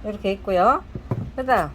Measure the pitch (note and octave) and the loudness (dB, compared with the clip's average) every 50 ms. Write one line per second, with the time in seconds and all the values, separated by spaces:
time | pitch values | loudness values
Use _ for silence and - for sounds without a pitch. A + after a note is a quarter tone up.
0 | - G#3+ G#3 G3+ - G3 G3 G3 - G3+ F#3+ F3 F#3 A#3 C#4 F#4+ - - - - | -6 -8 -8 -2 -2 -2 -2 -2 -2 0 2 4 6 6 4 2 -2 -8 -12 -12
1 | - - - - - - - C4 C4 B3+ B3 G3+ D#3+ C#3+ C#3 | -6 -6 -4 -4 -4 -6 -6 -6 0 2 2 2 2 -2 -6